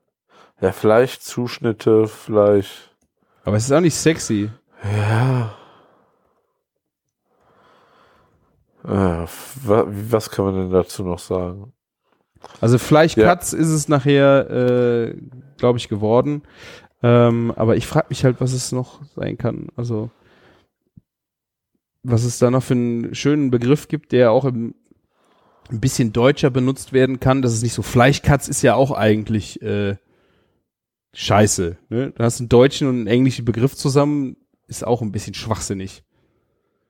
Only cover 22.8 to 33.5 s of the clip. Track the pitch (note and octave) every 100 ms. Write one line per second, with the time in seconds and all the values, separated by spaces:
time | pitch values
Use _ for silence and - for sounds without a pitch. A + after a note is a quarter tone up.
22.8 | A#2+ A#2 A#2 - C#3 D3+ C3+ B2 A#2+ D3+
23.8 | - D3+ - B2 A#2+ A#2+ C3+ A#2+ A#2 -
24.8 | _ _ _ _ _ _ _ _ - A2
25.8 | C3 - A#2 A#2 B2+ D3 D3 B2+ B2+ C3+
26.8 | - C3 C3 C3 C3 C3+ B2 A2+ A#2+ -
27.8 | - A#2+ B2+ C#3+ - C#3+ - C#3+ C3 A2
28.8 | C3+ - A2 G#2+ G#2+ G#2+ - - G#2 G2+
29.8 | G2+ G2+ _ _ _ _ _ _ _ _
30.8 | _ _ _ - - G2+ G#2+ - E2+ E2+
31.8 | - A#2 C3+ - A#2 - A#2+ A#2+ C#3 -
32.8 | C#3 B2 G#2 B2 C3 A#2+ A#2